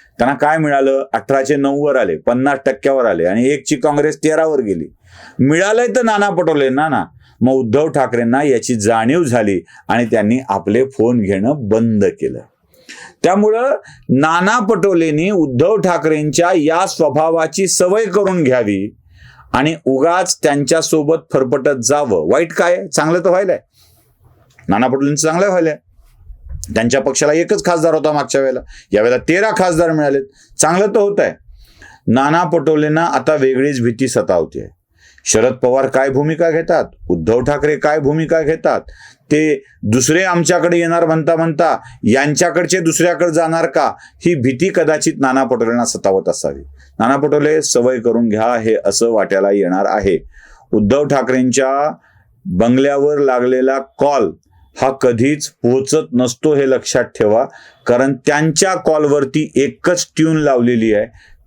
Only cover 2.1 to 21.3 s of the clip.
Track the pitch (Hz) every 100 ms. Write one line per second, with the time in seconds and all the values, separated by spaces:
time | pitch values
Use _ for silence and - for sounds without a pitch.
2.1 | 78 - 123 139 135 135 - 139 135 117
3.1 | 85 87 110 131 143 - 139 147 147 151
4.1 | 151 151 156 160 143 107 87 73 - _
5.1 | - - - 131 165 196 226 240 233 226
6.1 | 208 202 175 170 151 135 135 156 117 82
7.1 | - _ _ 127 135 117 135 156 143 123
8.1 | 117 117 131 147 120 - 117 104 113 113
9.1 | 165 147 120 104 92 - - - 117 113
10.1 | 113 104 127 123 98 92 113 135 117 113
11.1 | 120 95 95 113 151 104 110 117 107 95
12.1 | - 64 60 - _ _ _ - - -
13.1 | _ 165 202 208 226 262 - - - -
14.1 | 127 156 170 190 247 202 196 196 170 160
15.1 | 151 185 196 143 123 170 214 180 165 156
16.1 | 156 151 143 175 185 151 165 190 - 151
17.1 | 139 160 165 160 190 185 - 180 208 214
18.1 | 190 196 180 131 127 104 98 104 - _
19.1 | - - - - 120 151 160 131 131 160
20.1 | 180 175 - 151 143 135 160 - 160 147
21.1 | 160 -